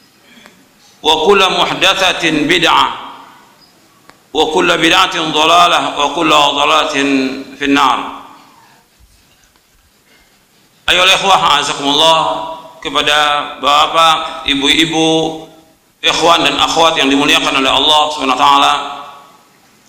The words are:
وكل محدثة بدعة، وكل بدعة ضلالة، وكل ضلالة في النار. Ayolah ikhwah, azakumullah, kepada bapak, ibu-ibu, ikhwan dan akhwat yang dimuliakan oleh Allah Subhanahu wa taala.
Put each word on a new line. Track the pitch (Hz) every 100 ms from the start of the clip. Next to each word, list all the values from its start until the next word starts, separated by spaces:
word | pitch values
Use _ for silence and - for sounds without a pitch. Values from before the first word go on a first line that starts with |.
| _ _ _ - - _ _ _ _ _
وكل | 151 156 156 196 185 175
محدثة | 156 147 180 185 185 - 165
بدعة، | 151 147 175 165 139 131 - - - - - - _ _ _ _ _ _ - _
وكل | 147 156 180 175 165
بدعة | 160 180 185 175 156
ضلالة، | 151 160 175 175 156 139 -
وكل | 143 170 160
ضلالة | 151 143 139 147 156 147 139 139 135 131 - - -
في | 139
النار. | 143 135 113 - - - - - _ _ _ _ _ _ _ _ _ _ _ _ _ _ _ _ _ _ _ _ _ _ _ -
Ayolah | 175 185 185
ikhwah, | 190 170 160 143
azakumullah, | 143 143 139 147 160 160 151 - - - - -
kepada | 156 143 147 151 147 147 131 -
bapak, | 135 147 151 165 165 151 - - 143
ibu-ibu, | 139 143 151 160 160 160 160 160 - - - _ _ _ _
ikhwan | 160 156 165 165
dan | 143 139
akhwat | 135 156 165 147
yang | 135
dimuliakan | 139 151 160 147 139
oleh | 131
Allah | 123 147 151 151
Subhanahu | - 135 127
wa |
taala. | 143 143 143 147 - - - - - _ _ _ _ _